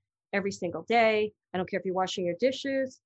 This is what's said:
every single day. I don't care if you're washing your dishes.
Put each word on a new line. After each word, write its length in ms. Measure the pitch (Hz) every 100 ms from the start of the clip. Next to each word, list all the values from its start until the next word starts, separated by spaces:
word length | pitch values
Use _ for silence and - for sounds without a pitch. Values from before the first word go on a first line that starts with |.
| _ _ _
every 200 | 202 196
single 300 | 190 175 156
day. 500 | 165 233 220 214 214 - _
I 40 | 180
don't 120 | 185
care 120 | 190
if 60 | 190
you're 80 |
washing 320 | 180 185 208 175
your 100 | 170
dishes. 640 | 254 262 277 269 262 -